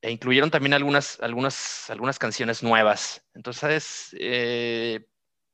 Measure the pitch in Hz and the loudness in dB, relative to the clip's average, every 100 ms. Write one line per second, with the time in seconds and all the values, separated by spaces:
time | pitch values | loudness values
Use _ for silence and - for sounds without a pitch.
0 | 113 117 127 127 151 160 139 143 143 143 | -6 -6 2 4 4 2 4 2 4 2
1 | 143 - 120 117 131 - - - - 107 | 0 -6 -6 -2 -2 -2 -10 -10 -10 -6
2 | 123 135 120 107 117 113 117 113 107 104 | -4 -2 -4 -2 -4 -2 4 6 6 4
3 | - - _ - 127 120 147 156 - - | -2 -10 _ -16 -14 -6 -2 -2 -4 -14
4 | - - 117 123 120 120 120 117 117 110 | -16 -8 -4 -2 -2 -2 -2 -2 -4 -6
5 | 110 _ _ _ _ | _ _ _ _ _